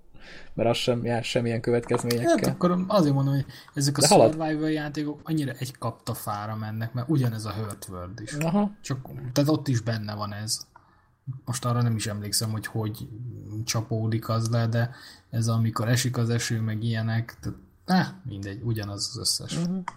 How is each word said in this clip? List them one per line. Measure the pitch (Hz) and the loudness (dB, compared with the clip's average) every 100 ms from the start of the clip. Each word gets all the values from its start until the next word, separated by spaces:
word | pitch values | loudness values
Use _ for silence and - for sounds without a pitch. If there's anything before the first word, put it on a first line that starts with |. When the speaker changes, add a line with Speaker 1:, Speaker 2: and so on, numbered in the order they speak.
| - - - - - | -20 -20 -18 -16 -10
Speaker 1:
mert | - 110 | 0 2
az | 117 | 2
sem | - 120 | 2 2
jár | 117 117 | 2 0
semmilyen | 110 127 117 113 | 0 0 2 0
következményekkel. | 117 120 - 120 120 120 320 311 | 2 2 2 0 2 2 4 4
Speaker 2:
Hát | 185 | 2
akkor | - 180 180 185 | 2 2 2 2
azért | 208 147 | 4 6
mondom, | 139 139 | 4 2
hogy | 139 135 - - | 2 -2 -8 -10
ezek | - 139 143 | -2 0 4
a | |
Speaker 1:
De | - | 8
halad. | 196 113 | 10 8
Speaker 2:
survival | 156 160 156 156 | 6 0 0 0
játékok | 156 147 147 147 147 | 0 -2 -4 -4 -4
annyira | - 160 135 123 | -2 0 0 -4
egy | 127 - | -8 -6
kaptafára | 117 - - 120 - 104 104 110 | -8 -6 -8 -6 -4 -4 -4 -4
mennek, | 107 110 117 | -4 -4 -4
mert | 123 123 | -4 2
ugyanez | 151 123 110 | 4 2 0
a | 107 | -4
Hurt | 101 104 101 - | -4 -6 -6 -10
World | 90 87 104 | -10 -10 -10
is. | 104 | -8
Speaker 1:
Aha. | 147 165 196 208 - | -2 2 2 2 -2
Speaker 2:
Csak, | - 127 - - 127 | -6 -6 -8 -10 -2
tehát | 135 143 | 2 4
ott | 156 147 | 4 2
is | 120 | 0
benne | - 113 104 | 0 -4 -4
van | 104 104 | -6 -6
ez. | 101 110 - - - _ _ _ _ - 123 | -6 -6 -6 -8 -20 _ _ _ _ -12 -10
Most | - 120 | -6 -4
arra | 123 120 | 0 2
nem | 120 113 | 2 0
is | 107 | -2
emlékszem, | 104 104 101 113 | -4 -2 -2 -2
hogy | 107 - | -4 -4
hogy | 113 107 107 - 107 123 104 98 107 | -2 -2 -4 -10 -10 -10 -10 -10 -6
csapódik | 113 117 110 113 110 113 - | -2 -2 0 0 0 0 0
az | 110 113 | 0 2
le, | 117 117 | 2 2
de | 117 120 - - - - | 2 0 -4 -18 -20 -6
ez | 117 113 | -2 2
amikor | 117 113 - 110 | 2 2 0 2
esik | 123 123 123 | 2 2 0
az | 117 | 2
eső, | 117 - 117 | 2 0 -2
meg | 110 110 | -2 -2
ilyenek, | 117 113 113 113 117 - | 0 0 0 0 -2 -6
tehát, | - - - _ - | -10 -10 -14 _ 2
áh, | 185 139 - | 2 2 -4
mindegy, | 123 101 98 101 | -10 -8 -8 -6
ugyanaz | 120 110 101 101 - | -2 -2 -2 -6 -6
az | 113 | -4
összes. | 98 - 113 143 | -2 -2 -4 -2
Speaker 1:
Mhm. | 175 190 180 | -2 -2 -6